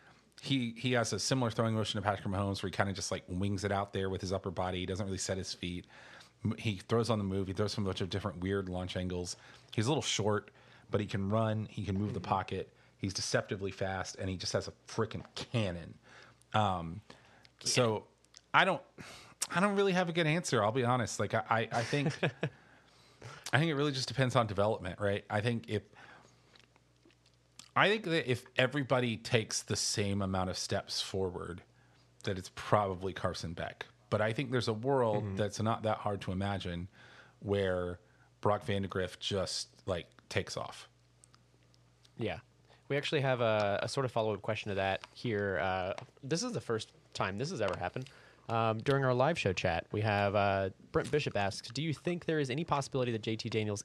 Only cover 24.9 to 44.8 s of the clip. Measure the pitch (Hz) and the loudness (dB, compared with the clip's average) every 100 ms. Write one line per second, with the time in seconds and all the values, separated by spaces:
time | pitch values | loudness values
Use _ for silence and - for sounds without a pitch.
24.9 | 85 101 101 - 104 107 117 - 104 - | -2 0 0 0 0 0 0 -2 -4 -4
25.9 | - - - - _ _ - - _ _ | -12 -20 -20 -20 _ _ -20 -20 _ _
26.9 | _ - _ _ _ _ - - - 165 | _ -20 _ _ _ _ -20 -4 4 4
27.9 | 220 214 165 123 120 - - 127 143 135 | 4 0 0 2 -2 0 2 2 2 2
28.9 | 127 123 110 - 117 104 - - 104 - | 2 2 -2 2 2 2 -4 -2 -2 0
29.9 | - 101 101 98 95 92 87 - 101 - | 0 0 0 0 0 0 -2 -2 -4 -2
30.9 | - - 95 95 87 85 85 - _ _ | -6 -4 -2 -2 -4 -8 -10 -14 _ _
31.9 | _ _ - - 92 90 - - 104 101 | _ _ -8 -4 -4 -6 -12 4 4 4
32.9 | 90 95 - 95 85 82 82 80 - - | 0 -4 -2 -4 -2 -6 -6 -8 -8 -14
33.9 | - _ 107 92 113 135 127 117 107 127 | -18 _ 0 2 0 0 0 0 0 2
34.9 | 135 117 104 104 95 104 - 110 113 110 | 4 4 2 0 -2 -2 0 0 2 0
35.9 | 107 - 101 - 92 98 98 90 87 92 | 0 0 -2 -2 -2 0 -2 -4 -6 -8
36.9 | - - - - _ - 101 95 90 90 | -14 -20 -20 -20 _ 0 2 2 2 -2
37.9 | 87 _ _ _ _ 107 104 - 98 95 | -6 _ _ _ _ 0 0 0 -2 0
38.9 | 98 92 - - 101 87 - - - - | -2 -4 -4 -4 -2 -2 -4 -8 -10 -6
39.9 | 90 - - - 104 85 - - - - | -6 -6 -14 -6 -2 -2 -4 -10 -12 -18
40.9 | _ _ _ - _ _ _ _ _ _ | _ _ _ -20 _ _ _ _ _ _
41.9 | _ - - 110 82 - _ _ - - | _ -18 -6 -6 -6 -10 _ _ -16 -4
42.9 | 139 143 156 135 127 117 107 104 101 117 | -2 0 0 2 4 4 4 2 0 -2
43.9 | - 127 - 110 101 - 107 107 98 | -2 -2 0 0 -2 -2 -4 -2 0